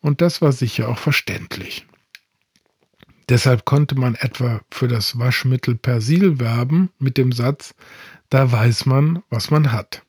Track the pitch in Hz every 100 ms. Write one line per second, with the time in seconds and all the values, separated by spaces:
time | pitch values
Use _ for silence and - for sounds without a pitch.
0 | 151 139 170 - 156 127 120 - 113 120
1 | - 143 - - 85 98 95 - _ _
2 | _ - _ _ _ _ _ _ _ _
3 | - _ - 123 135 120 - 143 147 135
4 | 127 113 123 - 123 110 _ - 123 117
5 | - 120 123 - 127 127 - 117 - 120
6 | 110 165 190 139 117 117 123 160 185 _
7 | 135 135 127 120 120 147 - _ - -
8 | - - _ 131 135 120 117 110 - 135
9 | 151 170 _ 113 - 151 147 110 - -